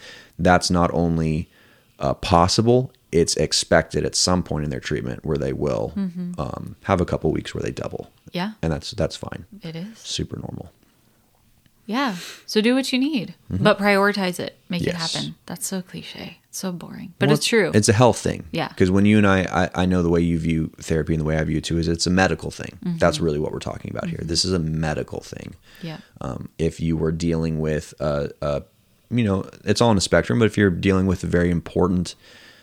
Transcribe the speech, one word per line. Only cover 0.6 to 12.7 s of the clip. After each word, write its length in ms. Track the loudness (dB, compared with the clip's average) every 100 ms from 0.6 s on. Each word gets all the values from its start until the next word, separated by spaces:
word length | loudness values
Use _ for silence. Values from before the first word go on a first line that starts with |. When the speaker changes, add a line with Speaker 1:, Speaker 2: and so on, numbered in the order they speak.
| 4
Speaker 1:
not 220 | 2 2
only, 560 | 2 0 0 0 -2 -4 _ _ _ _ -6
uh, 160 | -4
possible, 800 | -2 4 6 6 4 4 4 2 _ _
it's 240 | 2 2 2
expected 680 | 0 0 2 2 2 -2 -2
at 100 | 0
some 280 | 2 2
point 220 | 0 -4 -4
in 40 |
their 100 | -6
treatment 460 | -6 -6 -6 -6 -4
where 120 | -2
they 160 | -2
will, 400 | -2 -2 -2 -4 -4
Speaker 2:
Mm-hmm. 440 | -6 -6 -8 -6
Speaker 1:
um, 360 | -8 -8 -12 -8
have 180 | 0 0
a 40 | 0
couple 260 | 0 0
weeks 240 | -2 -4 -6
where 80 |
they 80 | -8
double. 400 | -6 -8 -10 -12 _ -12
Speaker 2:
Yeah. 200 | -8 -6 -4
Speaker 1:
And 100 | -4
that's, 200 | -4 -6
that's 240 | -4 -4 -4
fine. 300 | -12 -12 -16 -16
Speaker 2:
It 120 | -14 -12
is. 220 | -12 -14
Speaker 1:
Super 400 | -10 -8 -6 -8
normal. 340 | -10 -12 -14 _ _ _ _ _ _ _ _ _ _ _ -6
Speaker 2:
Yeah. 300 | -2 -2 -4 -10 -16 -4
So 160 | 0
do 120 | 2